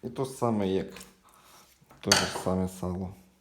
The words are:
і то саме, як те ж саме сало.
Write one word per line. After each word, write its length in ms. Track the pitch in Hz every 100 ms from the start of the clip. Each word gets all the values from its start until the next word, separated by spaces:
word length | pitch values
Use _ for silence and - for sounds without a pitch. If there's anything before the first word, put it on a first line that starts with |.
і 60 | 123
то 160 | 117 131
саме, 420 | - 120 107 98
як 200 | 95 - - - - - - - - - _ _ -
те 100 | -
ж 140 | 98 92 -
саме 260 | - 92 92
сало. 440 | - 90 92 92 98 - _